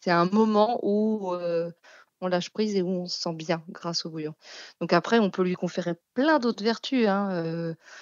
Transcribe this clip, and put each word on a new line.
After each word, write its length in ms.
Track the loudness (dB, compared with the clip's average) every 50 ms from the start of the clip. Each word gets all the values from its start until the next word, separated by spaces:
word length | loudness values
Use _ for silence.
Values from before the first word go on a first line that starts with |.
c'est 100 | -2 2
un 140 | 4 4 4
moment 540 | 4 4 4 4 4 4 4 4 4 2 0 0
où, 500 | 0 2 2 2 2 0 -2 -2 -4 -4
heu, 400 | -4 -2 -2 -2 -2 -2 -4 -8 _ _ -20 -20 -20 -20 _ _ -6
on 60 | -2
lâche 220 | 0 0 0 -2 -2
prise 240 | -2 -2 0 0 2
et 60 | 0
où 60 | 0 0
on 180 | -2 -4 -4
se 120 | -6 -6 -6
sent 140 | -4 -6 -6
bien 300 | -6 -2 -2 -2 -2 -4 -10
grâce 360 | -14 -10 -8 -4 -4 -4 -6
au 40 | -6
bouillon. 240 | -8 -6 -8 -8 -8 _ -20 -20 -20 -18 -20 -16 -10 -6
Donc 140 | 0 2 2
après, 260 | 2 2 4 2 4
on 100 | 4 2
peut 120 | 2 0 0
lui 120 | 0 0
conférer 400 | -2 -4 -4 -4 -4 -4 -4 -6 -6 _ _ -2
plein 260 | 0 4 4 4 4
d'autres 240 | 2 0 -2 0 -2
vertus, 440 | -2 -2 -2 -4 -2 0 2 2
hein, 360 | 2 2 0 0 -2 -2 -4 -4
heu, 300 | -4 -4 -4 -4 -6 -6 -8 _ -20 -20 -20